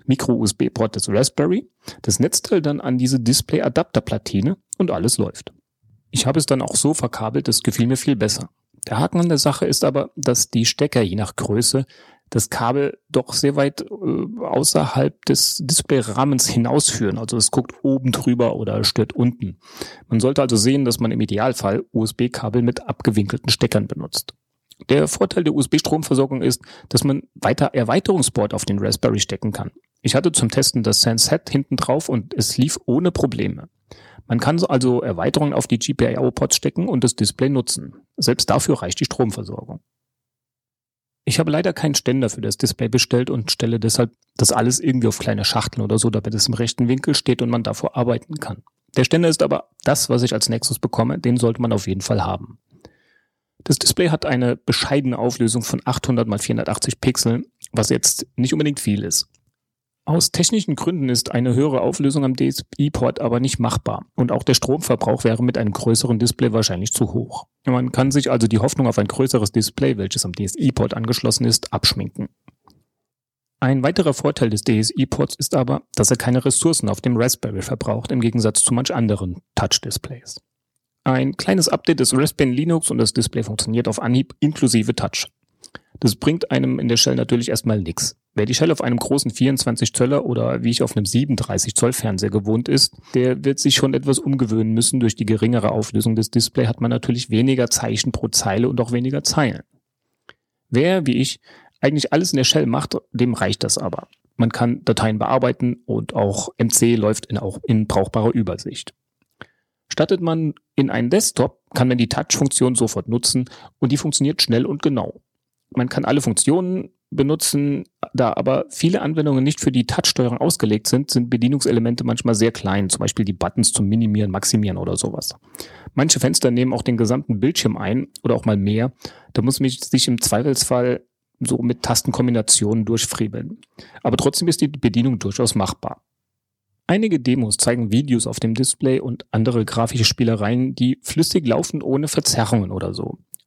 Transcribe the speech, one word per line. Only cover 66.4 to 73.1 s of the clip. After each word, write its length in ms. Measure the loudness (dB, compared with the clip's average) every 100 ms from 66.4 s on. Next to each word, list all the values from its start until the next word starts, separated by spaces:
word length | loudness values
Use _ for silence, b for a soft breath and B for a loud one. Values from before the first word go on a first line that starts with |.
| 0
wahrscheinlich 400 | 2 0 -2 -4
zu 220 | 0 0 -2
hoch. 320 | -6 -10 -16 _ -2
Man 260 | 0 0
kann 200 | 0 2
sich 180 | 2 2
also 160 | 2 2
die 140 | 2
Hoffnung 260 | 0 2 0
auf 140 | 2
ein 80 | -2
größeres 440 | 0 0 2 2
Display, 460 | 0 -2 0 -2 0
welches 260 | -4 -4
am 100 | -6
D-S-I-Port 600 | -4 -6 0 0 2 -2
angeschlossen 520 | -2 -2 -2 0 0 2
ist, 280 | 0 -2
abschminken. 540 | -2 -2 -2 -6 -8 -10 _ _ _ _ _ _ _ _